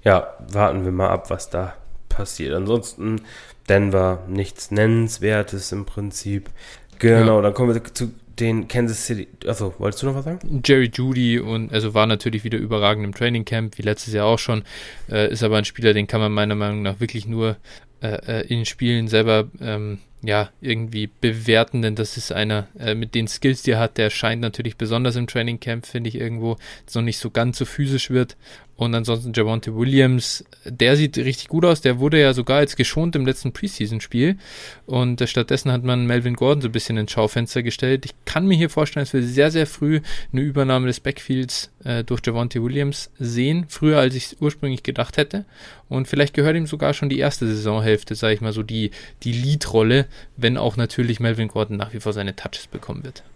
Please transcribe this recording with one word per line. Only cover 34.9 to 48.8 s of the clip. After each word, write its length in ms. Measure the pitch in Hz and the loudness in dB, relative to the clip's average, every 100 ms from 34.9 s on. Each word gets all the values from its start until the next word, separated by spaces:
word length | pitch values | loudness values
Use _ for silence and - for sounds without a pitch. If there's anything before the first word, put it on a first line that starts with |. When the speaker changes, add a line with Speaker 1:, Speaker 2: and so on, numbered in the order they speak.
| 123 123 120 | 0 0 0
Speaker 2:
äh, 60 | 120 | 0
stattdessen 460 | - 120 135 139 | 0 0 0 2
hat 100 | 123 | 0
man 240 | 123 123 120 | 2 0 2
Melvin 280 | 120 120 | 2 0
Gordon 280 | 120 127 147 | 2 2 2
so 60 | 127 | 2
ein 40 | |
bisschen 240 | 113 - 110 | -2 -2 -2
ins 140 | 107 | -2
Schaufenster 540 | - 110 - 117 - | 0 0 0 -2 -2
gestellt. 400 | 120 - 127 131 - | -4 -2 0 0 -2
Ich 60 | - | -12
kann 220 | - 156 190 | -4 0 4
mir 100 | 175 | 4
hier 140 | 165 | 4
vorstellen, 340 | - 151 - | 2 0 -2
dass 80 | 139 | -2
wir 100 | 135 | 0
sehr, 260 | 120 127 147 | 0 4 4
sehr 160 | 165 151 | 4 0
früh 340 | - 147 156 156 - - | 0 0 0 0 -4 -2
eine 100 | 127 | -2
Übernahme 440 | 143 139 135 131 127 | 0 0 2 2 2
des 140 | 123 | -2
Backfields, 720 | - 120 - 131 127 - - _ | -4 -6 -2 -2 -2 -6 -8 _
äh, 220 | - 117 | -6 -4
durch 160 | 117 120 | -2 -2
Javonte 380 | - 117 120 123 | -2 -2 -2 -2
Williams 480 | 117 139 143 143 - - | -2 0 -2 -4 -12 -6
sehen, 460 | 120 117 131 165 160 | -4 0 2 0 -2
früher 300 | - 151 151 | 0 4 6
als 160 | 131 | 4
ich 120 | 131 - | 2 -8
es 100 | - | -2
ursprünglich 440 | 147 - 139 127 | -2 -2 -6 -4
gedacht 320 | - 131 120 - | -6 -4 -2 0
hätte. 280 | 147 196 196 - - - _ | -2 -2 -10 -18 -20 -20 _
Und 180 | 131 131 | -4 -2
vielleicht 280 | 143 143 | 0 0
gehört 200 | - 147 | 2 2
ihm 120 | 160 160 | 2 -2
sogar 260 | 151 143 | -2 0
schon 140 | 143 143 | 0 -2
die 100 | 135 | 0
erste 300 | 139 - 117 | 0 0 -2
Saisonhälfte, 680 | 107 107 107 110 107 - | -2 0 0 2 2 0
sag 160 | 107 113 | -4 0
ich 80 | 107 | 0
mal 120 | 110 | -2
so, 100 | 107 | -4
die, 300 | 107 113 | -4 -2